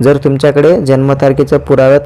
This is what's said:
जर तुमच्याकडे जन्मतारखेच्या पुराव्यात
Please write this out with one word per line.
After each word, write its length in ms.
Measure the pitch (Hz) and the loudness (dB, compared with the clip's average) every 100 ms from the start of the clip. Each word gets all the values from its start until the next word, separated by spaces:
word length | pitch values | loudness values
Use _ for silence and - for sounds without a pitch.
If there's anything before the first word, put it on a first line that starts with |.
जर 140 | 127 143 | 0 0
तुमच्याकडे 640 | 139 139 147 143 147 180 | 0 0 0 2 2 2
जन्मतारखेच्या 800 | 143 131 139 139 139 135 143 147 | 0 0 0 0 -2 0 -2 -2
पुराव्यात 420 | 143 135 131 143 | 0 0 2 0